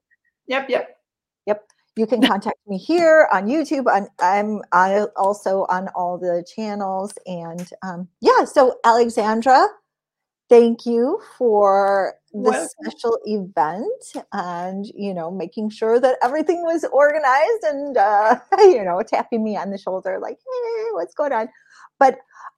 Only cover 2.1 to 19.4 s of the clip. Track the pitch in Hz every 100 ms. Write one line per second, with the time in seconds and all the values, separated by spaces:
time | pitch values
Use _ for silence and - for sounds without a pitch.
2.1 | 233 254 202 220 - - 190 - 339 330
3.1 | 320 - 196 196 302 294 294 247 190 202
4.1 | - 180 202 208 208 - 175 190 196 208
5.1 | - 196 208 - 196 - 180 190 - 180
6.1 | 180 180 175 175 - 220 208 196 190 202
7.1 | - - 175 165 170 180 - 190 175 180
8.1 | _ - 508 302 - 254 - 233 226 240
9.1 | 233 208 220 254 262 392 - _ _ _
10.1 | _ _ _ - 233 233 233 240 233 247
11.1 | 415 - - 247 208 202 196 196 196 185
12.1 | - _ 214 220 247 330 - 311 - 233
13.1 | 226 - 214 185 170 156 175 359 523 -
14.1 | 285 - 202 180 175 180 190 202 - 202
15.1 | 180 165 190 170 - 214 214 220 233 262
16.1 | 262 240 294 302 349 339 330 - 262 294
17.1 | 302 294 269 330 453 320 285 285 240 202
18.1 | 202 214 247 - 381 403 269 190 175 220
19.1 | - - 226